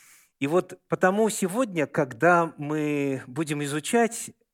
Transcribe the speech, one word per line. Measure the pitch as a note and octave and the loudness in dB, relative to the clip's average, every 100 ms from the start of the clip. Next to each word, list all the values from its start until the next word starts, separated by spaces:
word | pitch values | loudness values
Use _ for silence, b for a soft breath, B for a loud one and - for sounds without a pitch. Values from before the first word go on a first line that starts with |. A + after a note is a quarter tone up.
| b b b b | b b b b
И | C#3+ | 0
вот | E3+ F3+ - - | 0 0 -6 -6
потому | E3 F#3 G3+ A3 | 0 2 4 0
сегодня, | - F#3 G3+ B3+ E3+ C#3 | 0 -2 0 -2 0 -2
когда | - C#3 A2+ D#3+ F3 E3 - | 0 -4 2 4 4 4 -4
мы | D3 D3+ D3+ D3 C#3 C3+ - | -6 -2 -2 0 -2 -4 -6
будем | B2+ D#3 D3 | -6 -4 -4
изучать | D3 D3 - A#3 A3+ A3+ - - _ | -4 -4 0 2 2 0 -12 -16 _